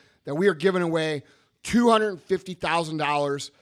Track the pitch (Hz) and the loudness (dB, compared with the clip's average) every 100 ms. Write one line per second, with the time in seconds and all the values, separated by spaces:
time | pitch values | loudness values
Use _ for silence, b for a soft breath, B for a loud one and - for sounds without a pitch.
0 | b b - 147 196 156 185 185 175 160 | b b -8 0 2 2 2 2 0 -2
1 | 160 147 - b b b - 226 240 220 | -2 -4 -10 b b b -2 2 4 4
2 | 214 175 - 185 - 180 165 165 160 156 | 2 -4 -4 -6 -6 -8 -2 -2 -2 -4
3 | 147 147 143 139 - _ | -2 0 -2 -4 -8 _